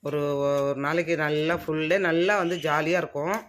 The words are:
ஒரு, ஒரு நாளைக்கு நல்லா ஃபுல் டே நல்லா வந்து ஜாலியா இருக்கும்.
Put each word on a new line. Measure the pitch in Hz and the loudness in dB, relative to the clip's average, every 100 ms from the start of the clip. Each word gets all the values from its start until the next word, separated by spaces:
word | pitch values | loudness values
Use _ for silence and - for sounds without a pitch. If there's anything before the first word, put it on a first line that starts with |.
ஒரு, | 147 147 143 143 | -4 -4 -2 0
ஒரு | 143 143 139 139 | 0 2 0 -2
நாளைக்கு | 143 165 165 160 | -2 -2 0 0
நல்லா | 151 151 156 170 | 0 0 0 -2
ஃபுல் | 165 156 156 | -2 -2 0
டே | 185 | 2
நல்லா | 180 165 180 208 | 2 2 2 2
வந்து | 170 175 | 0 -2
ஜாலியா | 156 151 156 175 | 0 0 2 0
இருக்கும். | 165 143 156 214 | -2 -4 -4 -4